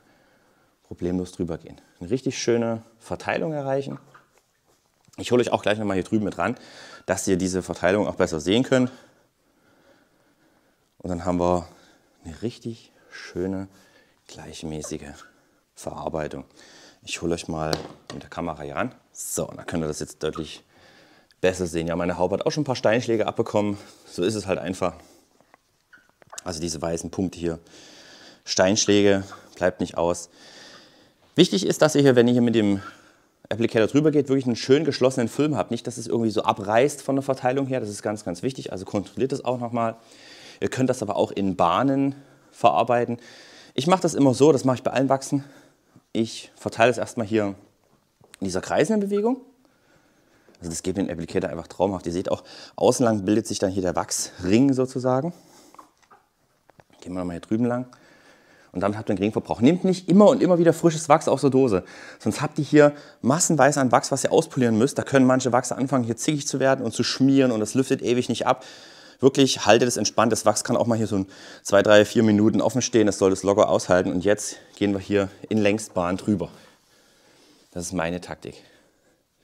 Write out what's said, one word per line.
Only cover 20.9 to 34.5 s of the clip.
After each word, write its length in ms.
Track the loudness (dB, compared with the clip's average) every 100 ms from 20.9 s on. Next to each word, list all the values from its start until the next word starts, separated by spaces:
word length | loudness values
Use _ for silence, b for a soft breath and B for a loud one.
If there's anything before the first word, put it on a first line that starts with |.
| b b b b _
besser 260 | -2 0 -4
sehen. 200 | -4 -4
Ja, 80 | -2
meine 220 | -4 -2
Haube 180 | -2 0
hat 100 | -2
auch 60 |
schon 100 | -2
ein 40 | -4
paar 100 | -2
Steinschläge 520 | 0 0 0 -2 -2
abbekommen. 500 | -4 -2 -2 -2 -4 B B -14
So 160 | -4
ist 120 | -4 -2
es 120 | -4
halt 120 | -4
einfach. 340 | -6 -4 -6 -6 b b b b _ _ _ _ _ -20 _ _ _ -14
Also 160 | -12 -8
diese 220 | -8 -6
weißen 300 | -6 -6 -6
Punkte 280 | -6 -6 -4
hier. 200 | -6 -6 B B B B B B B B
Steinschläge, 800 | -4 2 2 2 4 4 6 4 -2 B B -4
bleibt 260 | -2 -2
nicht 160 | -4 -2
aus. 320 | -2 -2 -8 B B B B B B B B _ _ 2
Wichtig 300 | 2 2 -2
ist, 160 | 2
dass 140 | 2 4
ihr 60 |
hier, 140 | 6 6
wenn 120 | 6
ihr 60 |
hier 80 | 4
mit 140 | 2 2
dem 260 | 2 0 B B B B B _ -8
Applicator 380 | -4 0 2 2
drüber 240 | 4 2
geht, 180 | 2 2
wirklich 160 | 0
einen 100 | 0